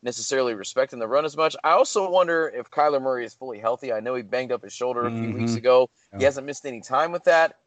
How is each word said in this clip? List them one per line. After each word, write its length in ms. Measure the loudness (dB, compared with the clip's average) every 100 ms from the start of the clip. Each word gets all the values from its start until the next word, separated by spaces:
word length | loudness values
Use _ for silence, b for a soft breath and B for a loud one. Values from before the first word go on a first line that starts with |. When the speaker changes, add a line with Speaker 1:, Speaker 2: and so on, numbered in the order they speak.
Speaker 1:
necessarily 500 | -10 -8 -2 0 0
respecting 460 | -2 -6 -2 -2 -4
the 80 | -2
run 180 | 0 -2
as 120 | -2
much. 180 | -2 0
I 80 | 2
also 360 | 4 4 0 2
wonder 420 | 2 4 2 0
if 160 | -4 -6
Kyler 320 | 2 2 2
Murray 240 | 0 -4 -6
is 80 |
fully 240 | -10 -12 -4
healthy. 360 | -2 -2 -4
I 60 | -4
know 160 | -4 -6
he 60 |
banged 300 | -4 -4 -2
up 120 | -6
his 100 | -6
shoulder 340 | -6 -4 -2 -2
a 40 |
few 200 | -2 -4
weeks 180 | -2 -2
Speaker 2:
Mm-hmm. 60 | 0
Speaker 1:
ago. 320 | 4 6 4 _ _
He 80 | 0
Speaker 2:
Yeah. 80 | 0
Speaker 1:
hasn't 180 | 0 -10
missed 200 | -12 -10
any 160 | -12
time 300 | -2 0 0
with 120 | 0
that, 320 | 4 4 4 -2